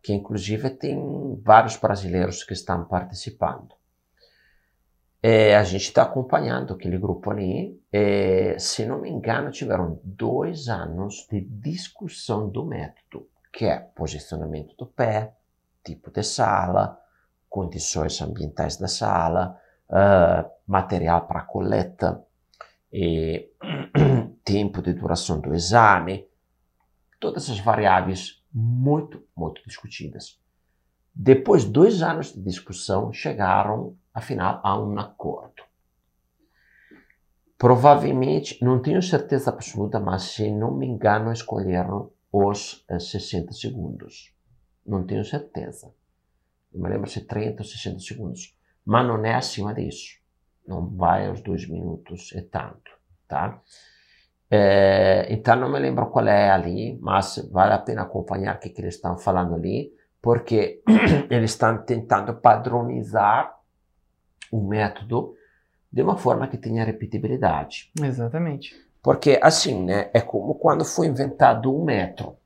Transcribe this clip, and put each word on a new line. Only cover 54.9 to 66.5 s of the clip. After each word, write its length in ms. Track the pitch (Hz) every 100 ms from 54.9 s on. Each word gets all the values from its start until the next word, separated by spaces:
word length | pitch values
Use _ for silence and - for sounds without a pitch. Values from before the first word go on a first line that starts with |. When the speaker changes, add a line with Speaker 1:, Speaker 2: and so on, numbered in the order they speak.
| 98 95 95 -
Speaker 1:
então, 260 | 110 117 120
não 140 | 127
me 80 | 139
lembro 280 | 135 120 113
qual 160 | 127 110
é 240 | 104 101
ali, 480 | 95 87 98 113 117
mas 480 | - 98 98 - -
vale 200 | 92 98
a 60 | 101
pena 240 | - 110
acompanhar 540 | 98 104 - 95 98 95
o 20 |
que 100 | 90
que 100 | -
eles 140 | 92 -
estão 200 | 92 87
falando 380 | - 90 87
ali, 380 | 85 87 110 147 _ _ _
porque 600 | 117 117 - 113 104 - -
<clears throat> 420 | 220 - 147 -
eles 200 | 120 110
estão 300 | - 113 113
tentando 500 | - 117 - 98 110
padronizar 1200 | 117 123 110 123 120 120 123 113 107 101 120 160 - _ _ _ _ _ _ _ _ -
o 100 | 113 98
método 680 | 107 104 - 107 123 - - _ _ _ _ _
de 100 | -
uma 140 | 165 185
forma 320 | 127 113
que 80 | 131